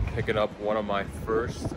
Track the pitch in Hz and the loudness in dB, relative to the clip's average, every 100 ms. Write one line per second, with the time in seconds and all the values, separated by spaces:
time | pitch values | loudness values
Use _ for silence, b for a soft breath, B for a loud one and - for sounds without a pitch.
0 | - 117 113 110 107 - 104 107 104 101 | 0 0 0 2 2 0 0 2 2 0
1 | 98 - - 110 123 - - | -2 -4 0 0 0 -2 -4